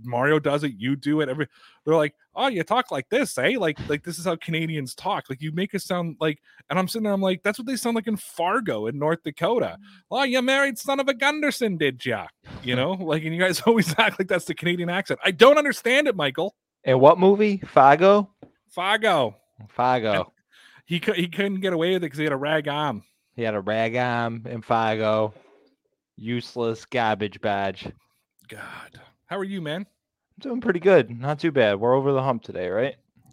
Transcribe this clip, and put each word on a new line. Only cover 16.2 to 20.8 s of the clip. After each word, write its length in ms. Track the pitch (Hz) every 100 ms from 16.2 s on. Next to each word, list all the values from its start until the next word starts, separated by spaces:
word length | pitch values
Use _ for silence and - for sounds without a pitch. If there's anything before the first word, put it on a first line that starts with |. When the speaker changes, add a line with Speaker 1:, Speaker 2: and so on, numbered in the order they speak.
| 143 135 190 - _ _
Speaker 2:
In 160 | - 131
what 180 | 139 175
movie? 400 | 190 202 214 196
Fargo? 720 | - 151 139 151 190 208 202 _ - _ _
Speaker 1:
Fargo. 680 | - 185 214 214 165 117 - _ - 107
Speaker 2:
Fargo. 440 | - 123 127 110
Speaker 1:
And 120 | 98 87 _ _ _ - -